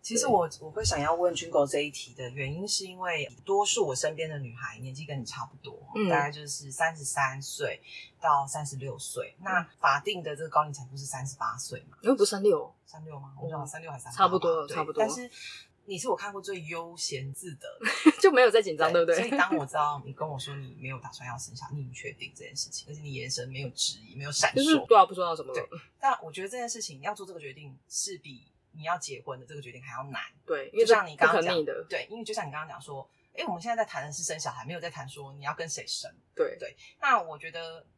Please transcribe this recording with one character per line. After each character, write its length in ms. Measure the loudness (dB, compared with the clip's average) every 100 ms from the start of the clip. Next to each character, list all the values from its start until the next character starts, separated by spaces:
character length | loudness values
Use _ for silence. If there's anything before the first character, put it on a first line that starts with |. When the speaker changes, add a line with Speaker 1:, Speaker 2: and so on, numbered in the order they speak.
Speaker 1:
其 160 | 0 0
实 100 | 6
我， 220 | 4 4
Speaker 2:
对。 100 | -2
Speaker 1:
我 80 | -10
会 120 | -2
想 160 | 0 2
要 160 | 2
问 200 | 4 4
Jingle 320 | 2 2 4 4
这 140 | 2
一 100 | 0
题 240 | -4 -12
的 160 | -10 -10
原 200 | -6 -6
因， 160 | -4 -2
是 200 | -2 -4
因 120 | -6
为 320 | -4 -2 -4 -10
多 220 | 0 2 4
数 200 | 2 2
我 80 |
身 220 | 2 -2 -2
边 140 | -4
的 80 | -4
女 160 | -8
孩 240 | -10 -12 -10
年 160 | -12
纪 100 | -10
跟 160 | -8 -8
你 40 |
差 200 | -8 -8
不 100 | -10 -12
多， 200 | -16 -16 -8
Speaker 2:
嗯。 140 | -2 2
Speaker 1:
大 100 | 4
概 120 | 2
就 160 | -4 -8
是 260 | -8 -8
三 240 | 0 0 0
十 80 |
三 380 | -4 0 0 -2
岁 400 | -8 -4 -4 -4 -12 -18 -18 _
到 280 | 4 4 2
三 180 | -4
十 120 | -6 -6
六 220 | -8 -8
岁。 360 | -8 -8 -8 _
Speaker 2:
嗯。 40 |
Speaker 1:
那 180 | -2 0 -2 _
法 220 | 2 2
定 220 | 0 -4
的 120 | -4
这 100 | -6
个 40 | 0
高 140 | 0
龄 100 | 0
产 160 | -4 -10
妇 80 | -10
是 80 |
三 220 | -8 -6 -6
十 100 | -4
八 220 | -4 -4
岁 220 | -8 -10 -14
嘛？ 80 | -2
Speaker 2:
因 80 | 2
为 80 | 6
不 80 |
是 60 | 4
三 120 | 6
六。 300 | 6 4 2 _ _
Speaker 1:
三 180 | -16
六 160 | -12 -12
吗？ 140 | -14 -10
Speaker 2:
嗯。 80 |
Speaker 1:
我 60 | -8
想 160 | -6 -8
三 160 | -10
六 80 | -12
还 80 | -12
是 60 |
三 80 | -12
八 40 | 6
Speaker 2:
差 120 | 6
不 100 | 8
多， 280 | 4 4 2
Speaker 1:
对。 80 |
Speaker 2:
差 80 | -2
不 80 | -2
多。 120 | 2
Speaker 1:
但 80 | 2
是 180 | 2 -8 -12 -14 -14 -18 _ -10
你 80 | -4
是 120 | 0
我 80 | 0
看 160 | -2
过 80 | -8
最 200 | -8 -8
悠 340 | -6 -8 -8 -6
闲 360 | -6 -4 -6
自 220 | -8 -10
得。 120 | -10 -14 -4 -2
Speaker 2:
<laughs> 240 | 6 6 8
就 100 | 8
没 120 | 10
有 80 | 8
再 100 | 8
紧 160 | 4 2
张， 160 | 4
Speaker 1:
对， 120 | 6
Speaker 2:
对 100 | 6
不 60 | 4
对？ 80 | 4
Speaker 1:
所 80 | 2
以 20 |
当 180 | 4 2
我 80 |
知 100 | 0
道 280 | 2 2 0
你 80 | -8
跟 160 | -8 -6
我 80 | -6
说 200 | -8 -10
你 200 | -12 -10
没 80 | -10
有 100 | -8
打 140 | -12
算 160 | -12 -10
要 100 | -10
生 160 | -10
小 100 | -10 -8
孩， 80 |
你 60 | -8
已 40 |
经 80 | -8
确 200 | -8 -12
定 200 | -10 -14
这 100 | -12
件 120 | -12 -8
事 140 | -6
情， 180 | -8 -12
而 60 |
且 60 | -12
你 120 | -8
眼 180 | -8 -6
神 180 | -6 -6
没 120 | -6
有 80 | -8
质 280 | -2 -2 -2
疑， 160 | -14 -12
没 80 |
有 80 | -6
闪 180 | 2 2
烁。 40 | 4
Speaker 2:
就 60 |
是 160 | 6 4 8
对 120 | 8
啊， 60 | 8
不 80 |
知 60 | 4
道 140 | -2
什 100 | -2
么 80 | -4
了。 20 |
Speaker 1:
对， 240 | -6 -6 -12 -16 _
但 160 | 0 0
我 80 | -4
觉 100 | -8
得 60 | -8
这 80 | -6
件 120 | -6
事 120 | -6
情 200 | -8 -6
要 100 | -8
做 100 | -6 -10
这 60 |
个 60 | -12
决 140 | -14
定， 240 | -14 -18 -20 _
是 300 | -6 -6 -8
比 300 | -14 -18 _ _ _
你 100 | -10
要 160 | -4 -4
结 240 | -4 -10
婚 160 | -10 -12
的 80 | -12
这 80 |
个 80 | -14
决 80 | -14
定 100 | -16
还 120 | -12
要 180 | -10 -8
难。 100 | -10 -10 _
Speaker 2:
对， 240 | -6 -4 -2
因 80 | 4
为 40 |
Speaker 1:
就 80 | 8
像 140 | 8 6
你 80 |
刚 180 | 4 6
刚 80 | 6
讲， 20 |
Speaker 2:
不 60 | 4
可 60 | 2
逆 40 |
的。 220 | 0 -4 -4
Speaker 1:
对， 200 | -6 -6
因 80 | -10
为 60 |
就 100 | -6
像 140 | -6 -4
你 20 |
刚 100 | -8
刚 80 | -10
讲 120 | -12
说， 280 | -12 -12 -12 _ _
诶， 100 | -8 -6
我 60 |
们 100 | -4
现 60 | -2
在 80 | 0
在 120 | 0
谈 160 | -2
的 60 | -6
是 140 | -6
生 140 | -4 -4
小 100 | -4
孩， 140 | -6 -8
没 60 |
有 80 | -8
在 100 | -8
谈 180 | -8 -12
说 240 | -12 -14
你 100 | -8
要 100 | -6
跟 140 | -4 -6
谁 180 | -6 -6
生。 240 | -8 -8 -16 _
Speaker 2:
对。 220 | -2 -2 -2
Speaker 1:
对， 180 | -12 -14 -20 _
那 220 | 4 4
我 160 | 2 -10
觉 140 | -10
得 340 | -10 -10 -14 _